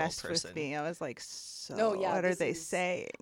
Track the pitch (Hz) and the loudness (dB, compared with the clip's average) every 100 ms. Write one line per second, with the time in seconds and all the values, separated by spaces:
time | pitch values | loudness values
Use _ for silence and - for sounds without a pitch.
0 | 165 - - 170 170 170 143 147 151 170 | 0 0 0 0 0 -4 -2 -2 -2 -4
1 | 151 117 - - - - - - 220 196 | -6 -6 -10 -10 -10 -10 -6 2 4 4
2 | 190 185 180 180 160 165 - 180 180 180 | 2 4 4 4 2 0 0 0 2 0
3 | - - | -4 4